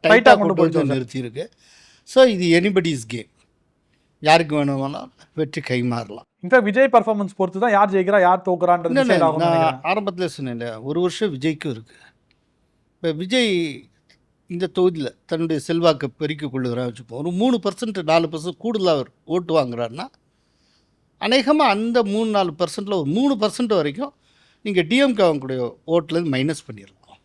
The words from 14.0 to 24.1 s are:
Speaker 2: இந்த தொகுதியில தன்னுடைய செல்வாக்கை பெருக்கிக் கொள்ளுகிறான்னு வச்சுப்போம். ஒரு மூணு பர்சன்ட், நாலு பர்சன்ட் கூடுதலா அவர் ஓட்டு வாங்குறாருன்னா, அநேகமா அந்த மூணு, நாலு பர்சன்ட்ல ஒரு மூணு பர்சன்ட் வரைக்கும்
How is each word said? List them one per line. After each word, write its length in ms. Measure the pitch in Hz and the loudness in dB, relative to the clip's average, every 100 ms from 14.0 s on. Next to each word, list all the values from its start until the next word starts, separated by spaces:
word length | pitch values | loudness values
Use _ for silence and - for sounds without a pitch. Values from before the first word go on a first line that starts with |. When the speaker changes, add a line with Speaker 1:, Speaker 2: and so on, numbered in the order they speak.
| _ _ _ _ _ | _ _ _ _ _
Speaker 2:
இந்த 160 | 175 180 - | -8 -6 0
தொகுதியில 320 | 185 160 127 - _ | 0 0 -8 -10 _
தன்னுடைய 280 | 165 165 156 | -4 -2 -4
செல்வாக்கை 420 | - 170 170 147 139 _ | -2 2 2 2 -4 _
பெருக்கிக் 320 | 151 156 147 | -8 -6 -6
கொள்ளுகிறான்னு 380 | 131 127 120 123 | -4 -4 -4 -6
வச்சுப்போம். 280 | 117 113 117 | -10 -14 -8
ஒரு 80 | 156 180 | -6 -2
மூணு 160 | 240 240 | 0 0
பர்சன்ட், 340 | - - 226 190 156 | -2 -6 -8 -6 2
நாலு 160 | 165 165 | 2 2
பர்சன்ட் 260 | 160 165 - | -6 -10 -8
கூடுதலா 300 | 226 220 185 151 | -6 -2 0 0
அவர் 140 | 123 _ - | -2 _ -6
ஓட்டு 180 | 170 165 160 | -6 0 0
வாங்குறாருன்னா, 500 | 127 117 117 127 233 _ _ _ _ _ _ _ _ _ _ _ | 0 -4 -8 -8 -16 _ _ _ _ _ _ _ _ _ _ _
அநேகமா 440 | 208 254 254 302 277 | -4 -2 0 2 2
அந்த 240 | 202 226 240 208 | 0 -2 -2 -2
மூணு, 160 | 208 226 208 | -2 -2 -2
நாலு 160 | 185 156 | -2 -4
பர்சன்ட்ல 360 | 175 - 202 196 | -6 -6 -6 -4
ஒரு 80 | 143 185 | -2 0
மூணு 180 | 277 254 | 0 0
பர்சன்ட் 320 | 208 - 247 202 | -2 -2 -2 0
வரைக்கும் 320 | 147 147 277 | -2 -6 -12